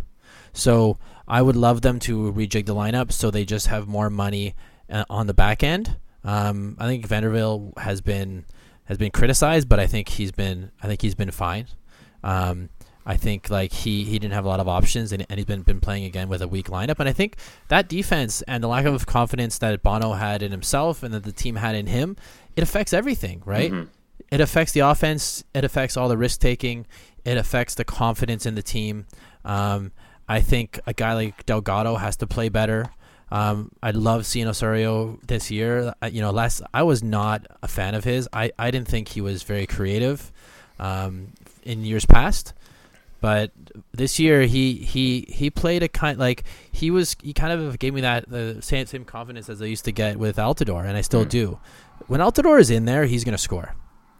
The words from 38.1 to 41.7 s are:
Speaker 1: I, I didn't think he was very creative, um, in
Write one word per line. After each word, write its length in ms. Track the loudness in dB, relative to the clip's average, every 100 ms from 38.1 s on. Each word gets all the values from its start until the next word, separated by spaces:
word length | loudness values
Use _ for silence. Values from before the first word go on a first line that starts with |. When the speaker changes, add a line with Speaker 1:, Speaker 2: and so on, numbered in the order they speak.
| -2 -4
Speaker 1:
I, 200 | -4 -4 -2
I 100 | -4
didn't 200 | -2 -2
think 180 | -2 -2
he 140 | -6
was 200 | -4 -6
very 240 | -4 -4 -2
creative, 640 | -2 -2 0 0 -2 -8 -20 -20 -20 -20 -10
um, 500 | -6 -4 -6 -8 -14 -18 -20 _
in 200 | -10